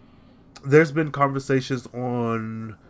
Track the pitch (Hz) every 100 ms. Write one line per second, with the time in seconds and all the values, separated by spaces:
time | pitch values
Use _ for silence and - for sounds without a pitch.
0 | - - - - - - 135 147 160 147
1 | 156 139 139 135 135 135 127 127 - 120
2 | 123 123 117 113 110 110 110 107